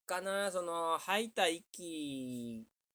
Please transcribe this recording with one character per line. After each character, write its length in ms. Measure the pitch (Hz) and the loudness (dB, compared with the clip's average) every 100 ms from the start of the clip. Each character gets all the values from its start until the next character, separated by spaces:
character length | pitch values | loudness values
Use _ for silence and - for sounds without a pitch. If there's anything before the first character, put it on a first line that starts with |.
| - | -4
か 140 | 185 | -2
な、 320 | 190 196 202 | 0 0 0
そ 100 | 180 | 0
の、 360 | 175 170 165 160 | 0 0 2 2
吐 260 | - 202 | 2 2
い 60 | 226 | 2
た 160 | - 180 | 2 4
息 1160 | 170 - - 175 160 147 135 127 123 117 113 110 _ _ | 2 -6 -12 -8 -4 -4 -4 -4 -4 -6 -8 -12 _ _